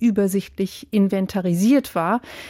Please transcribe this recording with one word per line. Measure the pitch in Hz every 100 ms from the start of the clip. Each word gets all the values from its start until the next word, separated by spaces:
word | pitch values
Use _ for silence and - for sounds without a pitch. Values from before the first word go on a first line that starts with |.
übersichtlich | 233 202 196 196 - - 190 - -
inventarisiert | 214 196 196 190 202 180 175 214 277 -
war, | 175 165 233 - -